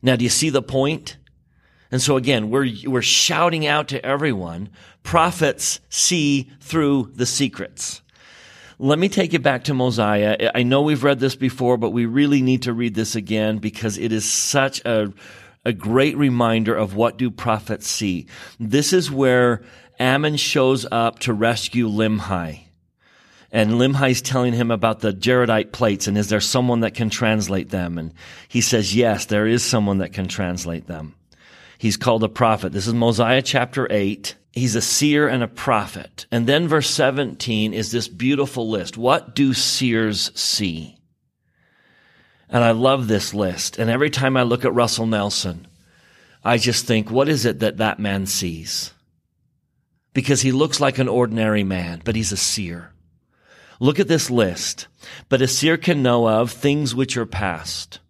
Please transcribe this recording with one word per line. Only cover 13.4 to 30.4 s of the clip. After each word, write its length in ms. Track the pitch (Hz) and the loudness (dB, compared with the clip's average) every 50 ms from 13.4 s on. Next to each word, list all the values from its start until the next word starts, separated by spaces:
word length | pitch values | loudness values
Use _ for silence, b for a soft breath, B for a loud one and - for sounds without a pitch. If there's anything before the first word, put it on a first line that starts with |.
| 107 107 110 107 | 0 0 -2 -2
because 400 | 101 110 104 - 117 113 101 95 | -4 -6 -6 -4 -6 -4 -4 -2
it 140 | - 117 110 | -2 -2 -2
is 120 | 110 104 | -2 -2
such 560 | - - - - - - 143 135 139 135 - - | -2 -2 -2 -2 0 0 0 0 0 -2 -6 -4
a, 280 | - 120 110 107 101 98 B B B B B B B B B _ | 0 0 0 0 -2 -4 B B B B B B B B B _
a 80 | 117 117 | -4 -4
great 440 | 95 87 107 113 127 135 151 - | -2 -2 0 2 4 4 2 2
reminder 600 | 139 147 139 123 120 120 113 113 113 110 104 117 | 2 2 2 2 2 2 2 2 2 2 2 0
of 180 | - 107 98 95 | 0 0 -2 0
what 240 | 101 113 117 - - | 0 0 0 2 0
do 100 | 131 123 | -4 -4
prophets 600 | 104 - - 117 110 107 107 - 110 - - - | -4 -4 -2 -2 -2 -2 -2 -6 -8 -8 -6 -6
see. 400 | - - 117 101 90 87 - B B B B B B B | -6 -2 -2 -2 -2 -2 -4 B B B B B B B
This 320 | 117 107 104 143 147 - 185 | -6 0 2 2 2 4 2
is 180 | 185 170 139 | 2 2 0
where 540 | 143 135 135 131 127 123 123 123 120 117 123 B B B B B B _ | -2 0 2 4 4 4 4 4 2 0 -4 B B B B B B _
Ammon 380 | 123 127 131 139 151 156 151 | 0 2 2 2 2 0 -2
shows 500 | 143 - - - 156 131 131 135 127 107 - - | -2 -2 0 0 2 4 4 2 2 0 -2 -2
up 260 | 117 117 117 - - | 0 0 0 -2 -4
to 120 | - 127 117 | -4 -4 -2
rescue 560 | 104 110 113 117 110 - - - 120 120 113 | 0 2 0 0 0 -4 -4 -2 -2 -2 0
Limhi. 720 | 104 104 110 110 110 107 92 90 98 90 85 82 76 71 - _ _ _ _ _ _ b b b b b b b b b b b | 0 0 2 2 0 -2 -2 -4 -4 -4 -4 -6 -10 -12 -16 _ _ _ _ _ _ b b b b b b b b b b b
And 220 | - 110 110 107 113 | 0 0 2 2 4
Limhi's 500 | 117 123 135 139 135 139 131 127 120 - | 4 4 2 2 2 2 2 2 0 -2
telling 300 | - 131 131 123 123 120 | -2 -2 0 0 2 2
him 180 | 117 120 117 | 0 0 0
about 300 | 117 104 101 113 110 107 | 0 0 0 0 -2 0
the 120 | - 110 98 | -2 -2 -2
Jaredite 600 | 95 92 113 127 127 123 117 113 110 104 - - | 0 0 2 4 4 4 4 2 0 0 -2 -4
plates, 340 | - 123 113 101 95 - | 0 0 0 2 0 -2
and 100 | - 101 | -2 0
is 120 | 104 104 98 | 0 0 0
there 120 | 107 107 | 0 0
someone 400 | 101 - - 131 123 123 123 117 | 0 0 0 0 2 2 2 2
that 140 | 113 107 - | 0 -2 -2
can 160 | - 120 110 | -2 -4 -4
translate 600 | - - 120 110 110 107 104 87 98 95 87 - | -2 0 0 0 2 0 0 -2 -2 -4 -4 -4
them? 280 | - 95 90 87 85 85 | -4 -4 -4 -4 -6 -8
And 160 | 80 80 80 B B B B B B | -8 -10 -12 B B B B B B
he 140 | B - 120 | B -2 -2
says, 340 | 113 - - 113 104 92 98 | 0 2 2 0 0 2 2
"Yes, 320 | 113 120 117 107 101 - | 2 2 2 2 0 -2
there 220 | - 107 104 107 110 | -2 0 0 2 2
is 160 | 117 120 117 | 2 0 0
someone 340 | - - 113 104 101 98 95 | 0 0 0 2 2 0 0
that 140 | 95 78 - | -2 -4 -6
can 160 | - 95 90 | -8 -8 -8
translate 580 | - - | -6 -6